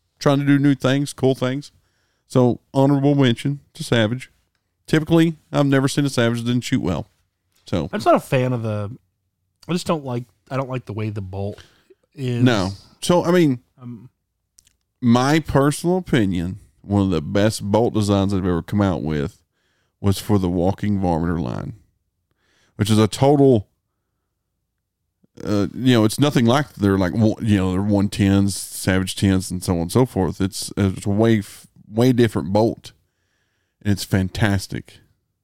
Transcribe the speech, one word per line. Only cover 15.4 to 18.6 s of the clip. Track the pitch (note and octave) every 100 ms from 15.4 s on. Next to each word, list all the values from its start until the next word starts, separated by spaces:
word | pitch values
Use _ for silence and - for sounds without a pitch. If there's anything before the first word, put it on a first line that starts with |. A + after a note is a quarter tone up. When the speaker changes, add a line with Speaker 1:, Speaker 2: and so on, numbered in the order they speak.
Speaker 1:
personal | - C#3+ C#3+ C#3+ E3+ F#3
opinion, | - C3+ G2 F2 F2 G#2 - _
one | - G2+
of | G2
the | D#2+
best | D#2 G2+ G#2+ -
bolt | G2+ G#2+ A#2
designs | G#2+ G2+ G2 G2
I've | G2 F#2
ever | E2+